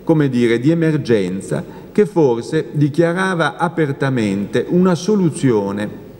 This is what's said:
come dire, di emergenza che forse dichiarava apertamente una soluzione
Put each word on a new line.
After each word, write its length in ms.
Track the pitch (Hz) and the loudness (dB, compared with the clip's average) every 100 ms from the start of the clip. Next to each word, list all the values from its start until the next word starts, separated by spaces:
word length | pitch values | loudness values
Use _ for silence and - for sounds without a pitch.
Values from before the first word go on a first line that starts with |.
come 240 | - 160 139 | 2 2 2
dire, 320 | 120 120 117 | 2 2 2
di 100 | 135 | 2
emergenza 920 | 170 160 151 110 110 92 95 - 73 - - - | 2 2 0 2 2 2 -4 -6 -8 -8 -16 -4
che 160 | - - | 0 2
forse 640 | 170 143 117 120 156 - | 2 2 0 -2 -4 -4
dichiarava 840 | 147 147 143 165 175 190 175 147 - | 0 0 2 0 0 -2 0 -2 0
apertamente 1080 | 165 170 147 135 139 127 107 98 101 123 - | -2 0 -2 -2 -2 0 0 -2 -2 -2 0
una 260 | 175 185 | 2 2
soluzione 1080 | 170 - 214 175 - 135 110 98 104 104 - - | 0 0 0 0 0 2 2 0 -6 -8 -10 -18